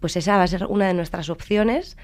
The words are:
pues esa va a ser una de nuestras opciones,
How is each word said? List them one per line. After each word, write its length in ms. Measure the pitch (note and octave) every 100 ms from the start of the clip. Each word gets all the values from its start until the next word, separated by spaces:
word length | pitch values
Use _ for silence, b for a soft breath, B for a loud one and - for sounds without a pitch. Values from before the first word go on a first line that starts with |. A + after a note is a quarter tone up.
pues 160 | E3 F3+
esa 200 | E3 G3+
va 60 |
a 40 | F3+
ser 200 | F3 F#3+
una 200 | G3+ G3
de 80 |
nuestras 360 | F3+ E3 F3+ D3+
opciones, 680 | E3 - G#3 G#3+ B3+ F4+ -